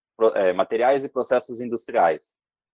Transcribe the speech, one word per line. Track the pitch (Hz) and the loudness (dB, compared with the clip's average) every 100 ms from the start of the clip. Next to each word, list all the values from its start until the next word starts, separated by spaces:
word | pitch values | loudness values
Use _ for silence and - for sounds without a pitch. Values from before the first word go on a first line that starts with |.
| _ - | _ 0
pro-, | 110 107 | 2 2
é, | 95 | 2
materiais | 90 95 113 123 139 | 0 -2 0 2 0
e | 135 | -2
processos | 127 117 123 - 117 | -6 -2 -2 -2 -8
industriais. | 123 117 - 113 85 78 - _ _ _ _ | -8 -8 -4 0 2 0 -8 _ _ _ _